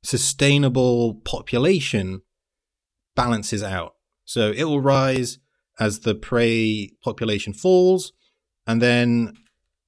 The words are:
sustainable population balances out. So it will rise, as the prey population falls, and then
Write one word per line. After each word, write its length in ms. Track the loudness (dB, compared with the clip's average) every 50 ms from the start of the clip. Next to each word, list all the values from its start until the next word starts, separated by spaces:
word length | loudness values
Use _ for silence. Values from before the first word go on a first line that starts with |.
sustainable 1120 | -8 -4 -4 -2 -2 -2 -2 0 2 2 4 4 2 2 2 2 2 2 2 2 0 -2 -2
population 1040 | -6 -8 -8 -8 -8 -6 -4 -2 0 2 2 2 0 0 -2 -4 -4 -4 -4 -8 -10 -14 _ _ _ _ _ _ _ _ _ _ _ _ _ _ _ _ _ _
balances 460 | -4 -2 -2 -2 -4 -4 -6 -6 -6
out. 340 | -6 -6 -6 -8 -8 -10 -14 _ _ _ _ _ _
So 280 | -6 -2 0 0 0 0
it 80 | -2 -2
will 160 | 0 0 2
rise, 580 | 2 2 2 2 2 2 0 -2 -2 -4 -8 -12 _ _ _ _ _ _ _ -2
as 200 | -2 -2 -2 -2
the 140 | -2 -4 -4
prey 760 | -4 -4 -2 0 2 2 2 2 2 0 0 -2 -2 -6 -10 _ _
population 500 | -10 -10 -6 -4 -4 -2 -2 -4 -4 -8
falls, 600 | -8 -2 2 4 4 6 6 4 4 2 -2 -6 -14 _ _ _ _ _ _ _ _ _ _
and 140 | -2 0 2
then 540 | 2 4 4 4 4 2 2 2 0 -2 -6 _ _ _ _ _ _ _ _ _ _